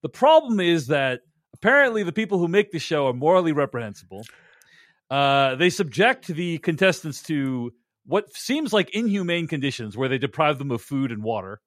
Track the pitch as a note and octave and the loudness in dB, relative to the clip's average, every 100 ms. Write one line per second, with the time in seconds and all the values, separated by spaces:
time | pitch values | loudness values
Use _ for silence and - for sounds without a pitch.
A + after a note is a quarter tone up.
0 | D3 - C4+ D#4+ D4 G#3+ F3 E3 B2+ D3 | -10 2 6 6 4 0 2 2 2 0
1 | C3+ B2+ _ _ _ - G#3 C#4 C4+ A3 | 0 -4 _ _ _ -2 2 4 4 2
2 | F3 F#3 G#3+ F#3+ E3+ F#3+ G3+ E3 - D#3 | -2 -2 -2 0 2 2 0 -6 -2 0
3 | C3+ B2 D3 F#3 E3 D3 C#3 B2 A2 G2+ | 0 0 2 4 2 0 -2 -4 -10 -12
4 | - G2 A2+ _ _ _ _ _ _ _ | -18 -18 -18 _ _ _ _ _ _ _
5 | _ C#3 C#3 C#3 C3+ C3 F3 E3+ E3 A#2+ | _ 0 4 4 2 4 0 2 -4 2
6 | A3 B3+ - D#3 F3 E3 - D#3+ F#3+ - | 2 2 -6 -6 -6 -4 -4 2 2 0
7 | D#3+ - - D3+ C3+ B2+ A#2+ _ _ _ | -8 -12 -4 -4 -2 -4 -8 _ _ _
8 | - F#3 G#3 - - C#4+ D4 G#3+ F3+ G#3 | -4 -4 -4 -14 -4 -4 0 0 0 -4
9 | A#3 G3+ F3 E3+ E3 D3+ C#3 - G#2+ G#2 | -2 -2 -2 -4 -4 -4 -4 -6 -10 -4
10 | C3 B2+ A#2 - D3+ C#3 C#3 A#2 - C#3 | -2 -2 -4 0 0 0 -4 -6 -4 -4
11 | C3+ A2 G#2+ G#2+ F#2+ G#2+ | -4 -6 -6 -6 -8 -16